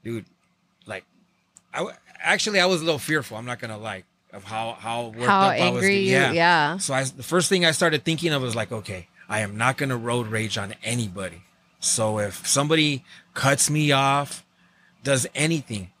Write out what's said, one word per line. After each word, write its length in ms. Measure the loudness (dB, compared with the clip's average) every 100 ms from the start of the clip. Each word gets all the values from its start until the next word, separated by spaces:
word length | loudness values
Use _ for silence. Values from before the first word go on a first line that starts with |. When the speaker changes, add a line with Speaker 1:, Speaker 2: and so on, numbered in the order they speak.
Speaker 1:
"Dude," 200 | -8 -10 -12 _ _ _ _ _ -14
like, 180 | -14 _ _ _ _ _ _ _
I 40 | -8
w-, 180 | -8 -10 _ -6
actually, 400 | 0 0 2 2
I 60 | 2
was 140 | 2
a 40 |
little 140 | 0 -2
fearful. 380 | 0 -2 -2 -10
I'm 80 | -8
not 120 | -8
gonna 180 | -8 -10
lie, 240 | -10 -10 _ _ _
of 100 | -18
how, 320 | -10 -6 -6 -8
how 280 | -6 -6 -6
worked 160 | -2 2
Speaker 2:
How 140 | 4
Speaker 1:
up 100 | 4
I 180 | 4 2
was 140 | 2
Speaker 2:
angry 40 | 2
Speaker 1:
getting. 160 | 2 4
Speaker 2:
you, 60 |
Speaker 1:
Yeah. 200 | 4 4
Speaker 2:
yeah. 440 | 4 4 4 2 -2
Speaker 1:
So 140 | -2
I, 100 | -2
the 180 | -2 -8
first 260 | 0 0 4
thing 160 | 4
I 60 | 4
started 340 | 4 2 2
thinking 280 | -2 -2 0
of 100 | 0
was 140 | -2 -4
like, 160 | -4
"Okay, 340 | -8 -8 -12 -14 _ -6
I 120 | -4
am 160 | -4 0
not 200 | 0 0
gonna 200 | -4 -4
road 300 | -2 -2 -2
rage 320 | -4 -2 -4
on 160 | -6 -8
anybody. 600 | -4 -4 -4 -6 -10 -12 _ _ _ _
So 400 | -2 0 0 0
if 260 | -4 -4 -2
somebody 560 | 0 2 2 2 0 -8 -20 _
cuts 360 | 0 2 2 2
me 220 | 2 4
off, 520 | 4 4 2 -2 -10 _ _ _ _ _ _
does 220 | 0 0 0 0
anything 540 | 0 0 -2 -10 -10 _